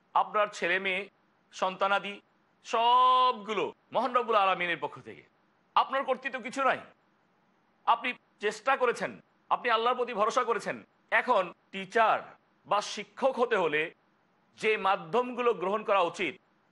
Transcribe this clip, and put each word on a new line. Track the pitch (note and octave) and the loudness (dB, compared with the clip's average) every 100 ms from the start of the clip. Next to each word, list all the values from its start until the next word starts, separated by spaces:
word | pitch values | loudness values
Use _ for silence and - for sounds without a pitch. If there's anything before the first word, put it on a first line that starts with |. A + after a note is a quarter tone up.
| _ | _
আপনার | E3+ F#3+ G3+ G#3 | 0 2 0 0
ছেলে | - F3 F#3 | -2 -2 0
মেয়ে, | F#3+ F#3 G3+ _ _ _ _ | -2 -4 -6 _ _ _ _
সন্তানাদি, | - F#3+ F#3 G3 G3 F#3+ G3+ _ _ _ _ | -6 -4 0 0 0 -2 -12 _ _ _ _
সবগুলো | - A#3 A#3 B3 B3+ B3+ B3+ A#3 G3 G3+ D3 - _ | -4 2 4 6 6 4 2 0 -4 -4 -4 -6 _
মহান | F3+ B3 | -2 0
রব্বুল | B3 A3+ A3 | 0 2 2
আলামিনের | F#3+ F3+ F3 E3 | 2 2 -2 -4
পক্ষ | C#3+ C3 | -6 -10
থেকে। | A2+ G2 - _ _ _ _ - | -18 -18 -20 _ _ _ _ 0
আপনার | B3 C4+ | 0 0
কর্তৃত্ব | C4 B3+ C4+ B3+ | -2 -4 -6 -8
কিছু | A3+ C4 | -8 0
নাই। | C4 C#3+ - _ _ _ _ _ _ _ _ _ - | 0 0 -4 _ _ _ _ _ _ _ _ _ 0
আপনি | B3 B3 - _ _ | 0 -2 -8 _ _
চেষ্টা | G#3 G#3 - B3+ | -6 -2 0 2
করেছেন, | A#3+ A3 E3 G2+ _ _ - | 0 0 -6 -10 _ _ -4
আপনি | F3+ A#3 | -2 0
আল্লাহর | A3+ A#3 B3 | 2 2 0
প্রতি | A#3+ | -2
ভরসা | G#3+ G#3+ A#3 | 0 0 0
করেছেন। | A#3 G#3 F#3 B2 - _ _ | 0 -2 -4 -10 -12 _ _
এখন | A3 A#3+ A3+ F3 - _ | 0 2 2 0 -6 _
টিচার | F#3+ F#3+ A#3 G#3+ C3 - - _ _ - | -12 -2 2 2 2 -4 -18 _ _ -4
বা | G3+ | -2
শিক্ষক | - - G3+ - C4 A#3+ | -2 -10 -14 -2 -2 0
হতে | A#3+ G#3+ | 0 2
হলে | E3 D3 D#3+ - _ _ _ _ _ - | 0 0 -4 -8 _ _ _ _ _ -4
যে | G#3+ G#3+ | -2 0
মাধ্যমগুলো | F#3+ G3 E3 A3 B3 A#3+ A#3+ | 0 -2 -2 -2 -2 0 0
গ্রহণ | F#3+ F3+ G#3+ | 0 -2 -2
করা | G#3+ G3 | 0 2
উচিত, | F3 E3+ E3+ - _ _ _ | 2 -2 -6 -8 _ _ _